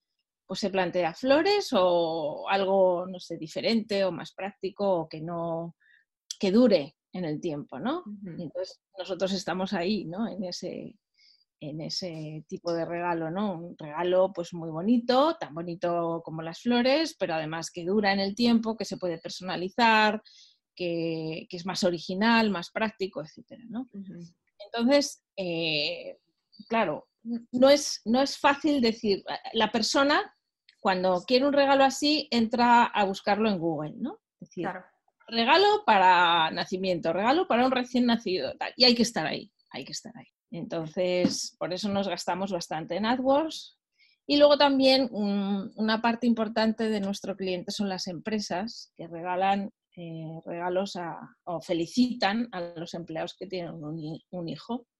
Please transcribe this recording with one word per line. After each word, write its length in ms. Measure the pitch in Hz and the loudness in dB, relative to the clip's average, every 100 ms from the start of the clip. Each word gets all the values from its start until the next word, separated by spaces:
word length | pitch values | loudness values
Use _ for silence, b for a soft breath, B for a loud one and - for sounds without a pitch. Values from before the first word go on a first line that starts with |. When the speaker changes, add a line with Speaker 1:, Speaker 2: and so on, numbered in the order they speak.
| _ _ _ _ - | _ _ _ _ -12
Speaker 1:
pues 140 | 190 | -6
se 100 | 196 | -2
plantea 440 | 190 175 180 165 | 0 0 0 -2
flores 560 | - 262 285 381 415 370 | -2 2 4 4 0 2
o 720 | 220 185 175 165 165 147 156 95 | 2 4 4 2 -2 -4 -6 -2
algo, 580 | 196 190 196 185 175 180 | 0 2 4 4 2 -4
no 120 | 180 | -10
sé, 180 | - 165 | -12 -12
diferente 640 | 160 - 185 226 226 196 | -8 -4 0 0 0 -2
o 80 | 190 | -2
más 220 | 165 131 | -2 -10
práctico 520 | - 190 - 190 - 202 | -10 -12 -8 -10 -4 0
o 220 | 175 160 | 0 -2
que 140 | 156 | -8
no, 560 | 160 170 170 165 170 - b b b _ _ - | -8 -6 -4 -4 -8 -12 b b b _ _ -4
que 140 | 196 | 2
dure 460 | 214 254 180 143 _ _ | 6 6 6 0 _ _
en 100 | 185 | -6
el 160 | 165 151 | -4 -4
tiempo, 400 | 165 147 - 131 | -4 -6 -8 -8
¿no? 200 | 214 339 | -6 -6
Speaker 2:
Ujú. 360 | 277 208 190 160 | -8 -14 -14 -12
Speaker 1:
Y 60 | |
entonces 380 | 165 180 185 - _ 190 | -10 -8 -10 -12 _ -14
nosotros 340 | 180 175 190 | -8 -2 -2
estamos 400 | 190 180 185 190 | -2 -4 -4 -2
ahí, 320 | 190 175 214 160 | -2 0 -2 -4
¿no? 220 | 180 226 | -6 -6
En 160 | 190 | -6
ese, 540 | 180 180 180 - - - _ b b b b _ | -8 -6 -8 -10 -12 -16 _ b b b b _
en 180 | 151 156 | -12 -10
ese 640 | 156 - 180 160 156 156 - | -8 -6 -8 -10 -12 -12 -12
tipo 240 | 185 170 | -10 -4
de 100 | 165 160 | -4 -4
regalo, 460 | 170 175 170 160 | -4 -4 -2 -4
¿no? 220 | 185 208 165 | -4 -4 -4
Un 180 | 170 - | -10 -12
regalo, 560 | 156 151 180 185 190 | -10 -4 2 4 2
pues, 200 | 190 170 | 0 -8
muy 160 | 170 165 | -8 -8
bonito, 680 | 160 196 247 240 254 311 320 | -4 2 2 4 4 4 0
tan 140 | 143 156 | -8 -8
bonito 640 | 175 170 175 170 170 165 165 | -8 -4 -2 0 -2 -4 -6
como 160 | 156 | -10
las 180 | 160 170 | -10 -6
flores, 540 | 240 240 254 294 320 - | 0 2 4 2 0 -4
pero 180 | 175 160 | -4 -2
además 360 | 156 165 160 | -4 -6 -8
que 140 | 180 170 | -8 0
dura 260 | 208 202 | 2 2
en 80 | 196 | 2
el 160 | 196 202 | 0 2
tiempo, 400 | 240 233 226 220 | 4 4 2 -6
que 80 | 190 | -6
se 120 | 190 | -6
puede 220 | 180 165 | -4 -6
personalizar, 1000 | 180 - 180 165 185 - 226 214 214 214 b b b b _ - | -8 -10 -8 -6 -6 2 4 6 4 2 b b b b _ -8
que, 720 | 175 170 165 160 160 160 - | -4 -2 -2 -4 -6 -8 -10
que 80 | 175 | -12
es 80 | 185 | -8
más 180 | 170 180 | -2 0
original, 640 | 170 - 185 226 233 220 | -2 -6 0 2 4 2
más 220 | 175 - | 0 -4
práctico, 500 | 208 220 - 196 - | -4 -4 -4 -8 -6
etcétera, 420 | 160 - - - - | -12 -16 -20 -20 -12
¿no? 180 | 226 262 | -12 -10
Speaker 2:
Ujú. 260 | 202 190 175 170 _ _ _ | -14 -14 -16 -18 _ _ _
Speaker 1:
Entonces, 640 | - 240 240 285 277 - _ - | -12 -2 4 4 2 -8 _ -8
eh, 800 | 180 165 165 151 156 170 180 - _ _ _ _ - | -4 -2 0 0 -2 -6 -10 -16 _ _ _ _ -4
claro, 400 | 226 185 - - _ | 0 0 -2 -10 _
n-, 220 | 226 233 - | -10 -10 -6
no 160 | 247 269 | 4 6
es, 320 | 285 285 - | 6 2 -8
no 180 | 208 247 | 0 2
es 160 | 277 - | 2 2
fácil 440 | 294 285 311 285 | 2 2 2 2
decir, 420 | 233 226 214 190 - | 2 0 -2 -2 -2
la, 140 | 143 - | -10 -6
la 180 | 226 214 | 0 2
persona 640 | 240 226 294 285 320 415 _ _ _ _ _ | 2 0 2 4 2 0 _ _ _ _ _
cuando 420 | 196 185 185 180 - | 0 2 2 0 2
quiere 180 | 254 285 | 2 4
un 80 | |
regalo 300 | 277 277 269 | 4 6 6
así 440 | 269 262 294 302 - | 6 4 0 0 0
entra 540 | 240 226 240 240 240 233 | 0 0 4 8 8 6
a 180 | 208 196 | 4 0
buscarlo 420 | 196 - 202 220 | 0 0 2 2
en 100 | 180 | 2
Google, 340 | 165 151 151 - | 0 -2 -6 -6
¿no? 220 | 262 427 _ _ | -8 -10 _ _
Es 100 | 170 | -16
decir, 140 | - | -8
Speaker 2:
Claro. 200 | 165 180 - _ _ _ - | -8 -8 -14 _ _ _ -6
Speaker 1:
regalo 560 | 226 233 330 403 415 - | 0 4 6 6 4 4
para 640 | 202 185 175 170 170 160 | 6 8 8 6 4 2
nacimiento, 640 | 170 175 185 190 175 165 | 0 -4 -2 -2 0 0
regalo 340 | 180 220 320 381 | 0 2 2 2
para 180 | 233 262 | 2 4
un 40 | |
recién 360 | 247 247 247 247 | 2 0 0 2
nacido, 480 | 233 185 180 127 - | 2 0 -4 -4 -6
tal, 160 | - - | -10 2
y 100 | 247 | 4
hay 100 | 240 | 4
que 80 | |
estar 240 | 226 185 151 | 2 0 -4
ahí, 240 | 151 - _ _ | -4 -10 _ _
hay 160 | - 139 | -14 -12
que 60 | |
estar 260 | 151 - - | -12 -14 -20
ahí. 80 | - _ _ | -20 _ _
Entonces, 1080 | 170 - 170 160 190 180 180 180 - - - | -12 -8 -6 -6 -2 0 2 0 -2 -8 -8
por 120 | 165 | -8
eso 160 | 180 208 | -4 -2
nos 180 | 196 190 | -2 -2
gastamos 440 | 175 - 180 196 | -4 -4 -4 -4
bastante 440 | 175 - 156 160 170 | -6 -6 -8 -6 -4
en 100 | 220 | -2
AdWords. 720 | 254 262 277 320 - - _ _ b b b - | 0 2 2 0 -8 -16 _ _ b b b 0
Y 120 | 285 | 6
luego 200 | 294 285 | 6 8
también, 520 | 285 269 262 262 269 | 4 6 6 4 2
mm, 600 | 202 202 202 196 196 190 - | -2 0 0 0 -2 -4 -4
una 260 | 220 220 | 0 2
parte 240 | 233 233 240 | 0 0 0
importante 640 | 226 220 226 226 220 220 | 2 0 2 0 0 0
de 100 | 214 | 0
nuestro 340 | 196 196 196 190 | -2 -4 -6 -6
cliente 360 | 190 180 170 | -4 -4 -6
son 180 | - 202 | -4 -4
las 180 | 185 190 | -4 -6
empresas 840 | 160 214 214 202 180 226 - - _ | -8 -4 -4 -4 -4 -6 -10 -20 _
que 100 | 170 | -14
regalan, 640 | 165 180 180 190 202 196 _ _ - | -10 -4 0 2 0 -2 _ _ -16
eh, 440 | 170 160 160 160 - | -12 -10 -10 -12 -10
regalos 500 | 170 180 180 196 175 | -6 -2 -2 -2 -6
a, 240 | 170 170 - _ | -10 -10 -16 _
o 180 | - 165 | -10 -8
felicitan 840 | - 165 165 - 247 214 196 226 233 | -4 -4 -2 0 0 2 -2 -2 -4
a 80 | 185 170 170 | -8 -10 -10
los 200 | 170 170 | -12 -12
empleados 400 | 165 160 175 - | -10 -8 -8 -10
que 80 | 190 | -10
tienen 300 | 185 170 170 | -8 -8 -10
un 160 | 147 165 | -10 -10
hi-, 260 | 151 160 _ | -10 -12 _
un 160 | 180 165 | -10 -10
hijo. 380 | 156 - 247 - _ | -10 -8 -10 -10 _